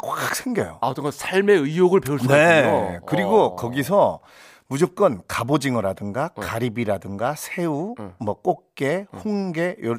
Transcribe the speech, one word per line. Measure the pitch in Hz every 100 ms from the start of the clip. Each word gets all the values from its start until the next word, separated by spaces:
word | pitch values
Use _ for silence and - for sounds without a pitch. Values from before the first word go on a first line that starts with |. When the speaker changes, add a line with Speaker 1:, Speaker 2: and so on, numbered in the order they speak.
Speaker 1:
확 | - - - -
생겨요. | 262 214 92 78
Speaker 2:
아, | 127
어떤 | 135
건 | 143
삶의 | - - 190 202 196
의욕을 | 139 160 180 185
배울 | 135 143
수가 | 127 143
Speaker 1:
네. | 170 160
Speaker 2:
있군요. | - 139 98 85 -
Speaker 1:
그리고 | 147 190 214
Speaker 2:
어. | 131 -
Speaker 1:
거기서 | 120 131 135 202 120 78 _ - - _ -
무조건 | 135 180 - 196 101 -
갑오징어라든가 | - 120 151 135 120 98 95 101 104 156 -
Speaker 2:
네. | 92
Speaker 1:
가리비라든가 | 117 123 107 104 98 95 101 120 151
새우, | - - 170 143 196 240
Speaker 2:
네. | 101 92
Speaker 1:
뭐 | 104 -
꽃게, | - - _ - 135 180 202
Speaker 2:
네. | 196
Speaker 1:
홍게, | 214 202 190 160 175 -
요-, | 117